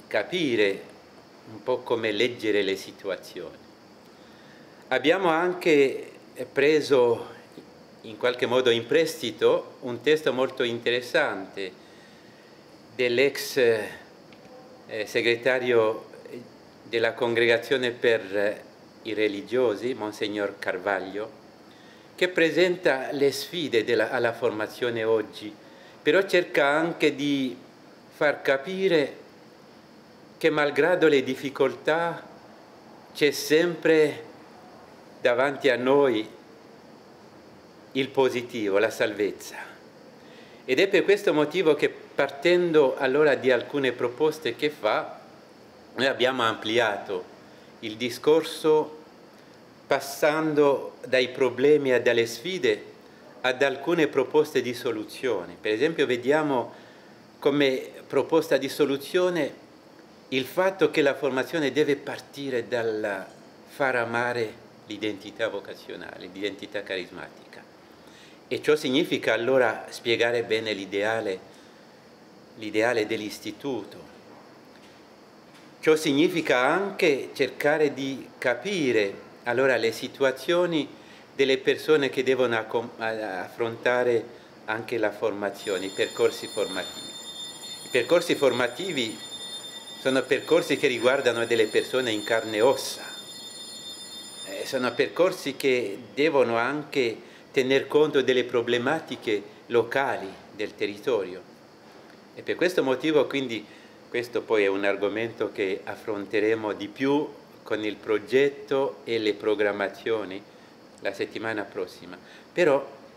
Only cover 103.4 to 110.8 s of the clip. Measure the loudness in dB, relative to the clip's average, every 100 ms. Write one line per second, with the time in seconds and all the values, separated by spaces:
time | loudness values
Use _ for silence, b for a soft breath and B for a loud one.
103.4 | -4 -6 B B B B -8 -6 -4 -6
104.4 | 0 2 2 2 0 0 -2 -2 -6 -4
105.4 | -6 -2 -4 -4 -8 -10 -8 -8 -4 0
106.4 | 0 0 -2 -6 -8 -4 0 0 -2 -10
107.4 | -20 -20 -6 -4 -4 -6 -2 -2 2 2
108.4 | 2 0 -4 -2 -2 -4 -6 -2 0 0
109.4 | 0 2 0 0 -4 -4 -4 -4 -4 -12
110.4 | -16 B B B